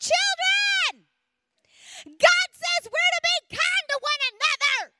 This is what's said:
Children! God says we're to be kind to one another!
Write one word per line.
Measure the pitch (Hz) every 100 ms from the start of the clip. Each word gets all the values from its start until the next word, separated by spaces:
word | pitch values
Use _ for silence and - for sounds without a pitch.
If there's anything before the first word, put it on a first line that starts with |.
Children! | - 679 784 762 762 784 807 784 659 285 170 _ _ _ _ _ _ _ - - - 311
God | 330 494 740 -
says | 679 698 -
we're | 622 698
to | 698
be | 679 698 -
kind | - 679 740 622
to | 571
one | 523 587 539
another! | 415 587 554 571 539 330